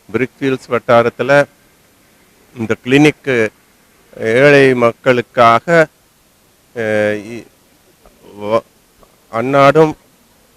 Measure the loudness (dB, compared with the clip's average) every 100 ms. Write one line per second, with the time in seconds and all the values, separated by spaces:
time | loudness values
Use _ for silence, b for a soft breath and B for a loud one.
0 | -12 -8 -8 _ -8 -8 -6 -6 0 0
1 | 0 -4 -2 0 -2 _ _ _ _ _
2 | _ _ _ _ _ -12 -8 -8 -2 2
3 | 2 0 -4 -4 -4 -8 _ _ _ _
4 | _ -10 -4 2 4 4 2 2 -2 -2
5 | -2 -2 -4 0 2 2 0 0 -2 _
6 | _ _ _ _ _ _ _ -10 -6 -4
7 | -4 -6 -10 -18 -20 _ _ _ _ _
8 | _ _ -20 -14 -6 -4 -6 _ _ _
9 | _ _ _ -8 -2 2 2 4 0 -2
10 | _ _ _ _ _